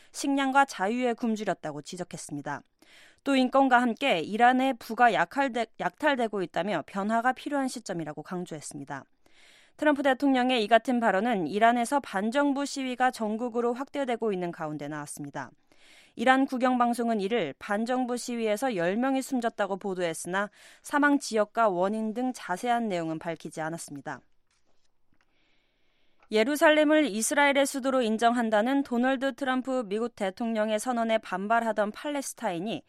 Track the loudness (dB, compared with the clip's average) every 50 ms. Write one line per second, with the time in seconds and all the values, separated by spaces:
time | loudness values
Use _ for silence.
0 | -20 _ -12 -6 -2 0 0 0 2 4 4 4 4 4 2 -4 -2 -2 0 0
1 | 0 0 0 0 -2 -2 -2 -2 -2 -4 -4 -4 -6 -10 -10 -10 -12 -12 -10 -10
2 | -10 -10 -10 -14 -12 -10 -10 -8 -6 -6 -8 -8 -10 _ _ _ _ _ -20 -20
3 | -20 -20 _ _ -2 2 2 4 4 4 4 4 4 6 6 4 4 2 0 0
4 | 0 0 0 0 0 -2 2 4 6 6 6 4 2 0 0 -4 -6 -6 0 4
5 | 4 4 6 4 0 0 0 -2 -2 -2 -2 -4 -6 -6 _ -6 -6 -6 -4 0
6 | 0 2 2 2 0 -2 -2 -4 -4 -4 -4 -4 -2 -2 -2 -4 -4 -6 -6 -6
7 | -2 0 0 0 2 0 0 -2 -4 -6 -4 -2 -4 -4 -6 -8 -10 -8 -8 -6
8 | -6 -8 -10 -12 -10 -10 -8 -8 -8 -8 -10 -12 -12 -12 -12 -12 -10 -10 -12 -12
9 | -12 _ _ _ _ _ _ -20 -20 -20 -20 _ _ _ _ 0 2 2 2 4
10 | 4 2 2 4 4 2 4 4 4 2 2 2 2 4 4 4 4 2 0 0
11 | 2 2 2 2 2 0 0 0 -2 -2 0 4 4 4 4 2 0 0 -2 -2
12 | -2 -2 -4 -2 -2 0 0 2 2 2 0 -2 -4 -4 -4 -6 -6 -4 -2 0
13 | 0 0 0 -2 -4 -4 -4 -4 -4 -4 -2 -2 0 0 -2 -2 -6 -8 -6 -6
14 | -4 -2 -2 -2 -2 -2 -2 -2 -2 -4 -6 -6 -6 -6 -6 -6 -8 -8 -8 -8
15 | -8 -10 -10 -12 -12 -10 -10 -10 -12 -12 -14 _ _ _ _ _ _ -20 -20 -20
16 | -20 _ -8 -2 4 4 4 4 4 0 0 0 0 2 2 2 2 2 2 0
17 | 0 0 0 0 0 0 0 -2 -2 -2 -6 -8 -6 -4 -4 -2 -2 -2 -2 -2
18 | -2 -2 -4 -6 -6 -6 -4 -2 0 -2 0 0 -2 -2 -2 0 0 0 0 0
19 | 0 0 0 0 -2 -2 -2 -2 -2 -2 -2 -2 -4 -2 -4 -4 -4 -4 -4 -2
20 | -2 -2 -4 -4 -6 -4 -2 -2 -2 -4 _ -16 -20 -20 -20 _ -10 -2 0 2
21 | 4 4 4 2 0 0 0 0 0 0 2 2 2 2 4 2 2 0 0 -2
22 | -4 -4 -4 -4 -4 -4 -6 -6 -6 -6 -6 -4 0 0 0 0 0 -2 -2 -2
23 | -2 -2 -4 -6 -6 -8 -8 -8 -10 -12 -8 -8 -6 -6 -6 -8 -10 -12 -14 -12
24 | -10 -10 -10 -12 -12 _ _ _ _ _ _ _ _ _ _ _ _ _ _ _
25 | _ _ _ _ _ _ _ _ _ _ _ _ _ _ _ _ _ _ _ _
26 | _ _ _ _ _ -2 2 2 2 2 2 4 6 6 6 6 6 6 6 4
27 | 4 2 0 -2 -2 0 2 4 4 4 4 4 2 0 0 -4 -2 0 2 2
28 | 2 2 2 2 2 2 2 2 0 2 2 2 2 2 2 0 0 0 0 0
29 | 2 2 0 0 -2 -4 -4 -4 -2 -2 -2 -2 -2 -2 -4 -4 -4 -4 -4 -4
30 | -4 -4 -6 -4 -4 -4 -4 -4 -4 -2 0 0 0 0 0 -2 -2 -2 -2 0
31 | 0 2 0 0 0 -2 -6 -4 0 2 2 2 2 0 0 0 0 -2 -2 -6
32 | -6 -6 -4 -4 -6 -8 -8 -6 -4 -4 -4 -4 -4 -6 -6 -8 -10